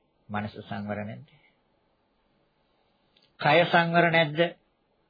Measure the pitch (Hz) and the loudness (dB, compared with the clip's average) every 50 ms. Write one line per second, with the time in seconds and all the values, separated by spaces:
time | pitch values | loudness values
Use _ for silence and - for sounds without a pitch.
0 | _ _ _ _ _ - 104 104 104 107 - 107 104 - 101 104 104 104 101 104 | _ _ _ _ _ -10 -8 -8 -8 -8 -12 -14 -14 -12 -10 -10 -8 -8 -8 -8
1 | 104 107 120 123 131 _ _ _ _ _ _ _ _ _ _ _ _ _ _ _ | -8 -12 -14 -16 -20 _ _ _ _ _ _ _ _ _ _ _ _ _ _ _
2 | _ _ _ _ _ _ _ _ _ _ _ _ _ _ _ _ _ _ _ _ | _ _ _ _ _ _ _ _ _ _ _ _ _ _ _ _ _ _ _ _
3 | _ _ _ _ _ _ _ - - 151 147 170 175 170 - 170 170 170 165 175 | _ _ _ _ _ _ _ -4 0 2 4 4 4 4 2 2 2 4 2 2
4 | 170 170 160 165 165 147 151 160 170 170 - _ _ _ _ _ _ _ _ _ | 2 4 4 2 0 0 0 -2 -2 -2 -2 _ _ _ _ _ _ _ _ _
5 | _ | _